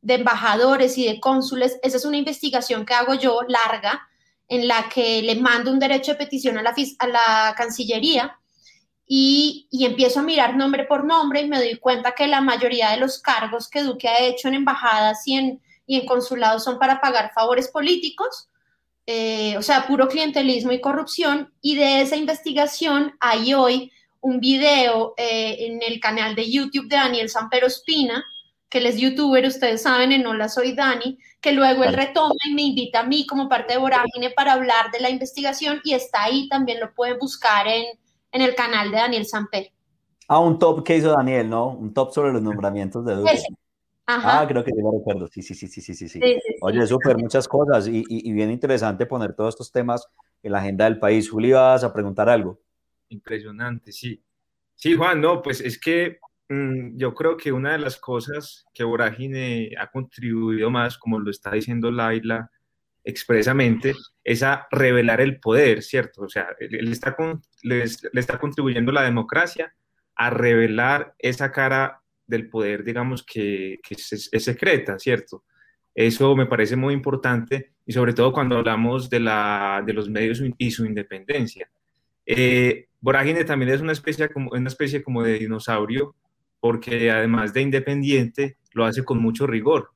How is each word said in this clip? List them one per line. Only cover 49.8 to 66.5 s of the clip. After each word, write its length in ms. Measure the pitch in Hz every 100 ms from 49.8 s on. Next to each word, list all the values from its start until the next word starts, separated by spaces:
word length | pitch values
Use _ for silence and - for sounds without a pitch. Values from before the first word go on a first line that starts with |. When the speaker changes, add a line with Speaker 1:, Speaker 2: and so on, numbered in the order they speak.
| 120 120 - _ _ _
Speaker 3:
en 100 | 107
la 60 | 101
agenda 260 | 98 95
del 140 | 110 110
país. 300 | 107 110 107
Juli, 220 | 110 117
¿vas 300 | 131 131 131
a 100 | 123
preguntar 360 | 107 101 98 107
algo? 320 | 120 92 95 _ _ _ _ _
Speaker 4:
Impresionante, 840 | 107 - 110 107 104 120 117 -
sí. 300 | 101 123 113 _ _ _ _ _
Sí, 200 | _ 156
Juan, 260 | 165 170 170
no, 220 | 156 175
pues 180 | 147 123
es 200 | 127 113
que, 380 | - 170 175 170 _ _ _
mm, 480 | 139 135 131 123 117
yo 180 | 127
creo 220 | 117 160 165
que 140 | 151
una 200 | 127 139
de 60 | 156
las 180 | 143 123
cosas 680 | - 123 117 147 143 - _
que 100 | _
Vorágine 840 | 117 117 113 110 131 135 127 117 110 -
ha 120 | 101
contribuido 800 | 131 127 - 120 113 113 110 110
más, 280 | 123 120 120
como 200 | - 110
lo 120 | 104
está 220 | 98 101
diciendo 380 | 107 107 120 117
Laila, 600 | 120 113 113 110 113 117 _ _ _ _ _ -
expresamente, 880 | - - 117 107 135 123 113 131 - - _
es 180 | - 117
a 240 | 135 139 -
revelar 500 | 127 131 123 117 120
el 180 | 135 135
poder, 440 | - 117 143 107
¿cierto? 400 | - 131 123 -
O 60 | 98
sea, 200 | 107 90